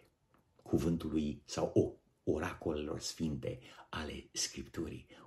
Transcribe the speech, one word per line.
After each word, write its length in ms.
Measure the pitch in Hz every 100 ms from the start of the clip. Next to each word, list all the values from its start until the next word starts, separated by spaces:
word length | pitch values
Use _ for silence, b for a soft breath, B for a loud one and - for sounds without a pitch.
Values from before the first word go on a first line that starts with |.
| b _ _ _ _ _
cuvântului 760 | - - 85 82 78 78 73 -
sau 260 | - - -
o-, 580 | - - - _ _ -
oracolelor 680 | 78 90 - 85 76 76 80
sfinte 600 | - - 78 67 - - B B B
ale 400 | 78 73 69 -
Scripturii. 720 | - - - 69 87 80 - - B